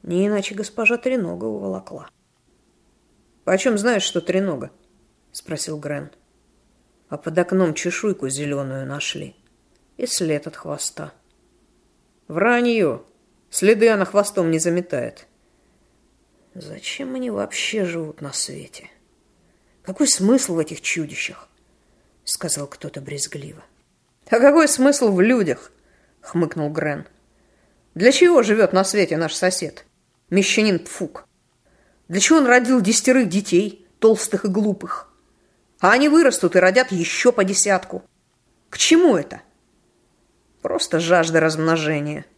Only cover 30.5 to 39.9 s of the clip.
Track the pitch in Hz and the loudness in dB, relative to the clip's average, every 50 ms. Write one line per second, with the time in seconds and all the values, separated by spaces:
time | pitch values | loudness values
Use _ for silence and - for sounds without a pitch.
30.5 | - - 214 214 190 165 - - - - - 147 - - - _ _ _ _ _ | 0 2 2 2 2 0 -4 -8 -10 -10 -10 -10 -10 -16 -20 _ _ _ _ _
31.5 | _ _ _ _ _ _ _ _ _ _ _ - 165 196 190 - 320 320 277 240 | _ _ _ _ _ _ _ _ _ _ _ -6 -2 0 2 4 4 4 6 6
32.5 | 247 247 240 226 262 247 190 190 240 - - 262 254 262 247 180 156 202 202 - | 4 4 4 4 2 2 2 2 0 2 2 4 4 4 2 2 0 -2 -2 2
33.5 | 175 175 208 208 - _ _ _ _ _ - 220 220 - - - - 190 - 208 | 0 2 0 0 -8 _ _ _ _ _ 4 4 4 4 0 -4 -4 -2 -2 -2
34.5 | 185 208 208 208 190 190 - 175 - - - _ _ _ _ _ _ _ _ _ | 0 0 0 0 -2 -4 -6 -10 -10 -10 -12 _ _ _ _ _ _ _ _ _
35.5 | _ _ _ _ _ _ - 185 220 254 285 302 285 330 339 262 - - - 170 | _ _ _ _ _ _ 4 4 6 6 4 6 6 6 6 4 2 2 -2 2
36.5 | - 185 180 185 196 247 254 - 196 170 170 - - - - 247 240 214 196 190 | 4 4 4 6 4 4 2 2 -2 -4 -2 -4 -4 2 2 2 4 4 0 0
37.5 | 202 190 - 208 196 175 - - - 180 - _ _ _ _ _ _ _ _ _ | 0 0 0 0 0 -2 -2 -8 -14 -14 -14 _ _ _ _ _ _ _ _ _
38.5 | _ _ _ _ - - - - 320 330 359 330 220 165 139 - - - - _ | _ _ _ _ -6 -2 4 4 6 6 6 6 4 2 0 -6 -12 -18 -18 _
39.5 | _ _ _ _ _ _ _ _ | _ _ _ _ _ _ _ _